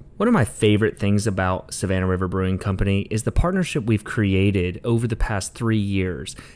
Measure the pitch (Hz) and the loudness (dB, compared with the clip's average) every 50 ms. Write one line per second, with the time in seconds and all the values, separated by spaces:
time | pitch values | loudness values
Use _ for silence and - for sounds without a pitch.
0 | - - - - 202 240 233 165 107 - - - 113 104 107 104 110 - - - | -18 -14 -4 -2 2 2 4 4 2 0 0 2 4 4 4 4 2 0 0 0
1 | 107 101 101 101 104 110 95 95 92 92 92 90 - - - - 101 95 95 92 | 0 2 2 2 0 0 0 0 0 0 0 -2 -4 -10 -8 -6 -2 -2 0 0
2 | 92 92 92 90 95 90 98 95 92 92 95 92 - 104 98 95 101 98 98 98 | 0 0 0 0 -2 -2 -2 -2 0 0 -2 -2 -2 -4 -2 0 0 0 0 0
3 | - - 107 107 - 113 - - - 180 190 190 165 - - 147 104 113 110 - | -2 -2 -4 -4 -2 0 0 0 0 2 0 0 -2 -2 -4 -2 0 0 0 0
4 | - - - 117 104 98 95 95 98 101 98 95 90 90 87 - - 120 117 113 | -2 -4 -2 0 2 2 4 4 4 4 2 2 0 -2 -4 -4 -2 0 0 0
5 | 120 107 110 - - - 107 95 - - - - 120 113 110 107 101 101 98 95 | 0 -2 0 0 0 0 0 -4 -6 -8 -6 -4 -2 0 0 0 0 0 0 0
6 | 92 92 82 69 95 - - - - - - | 0 -2 -4 -6 -10 -12 -14 -14 -18 -20 -20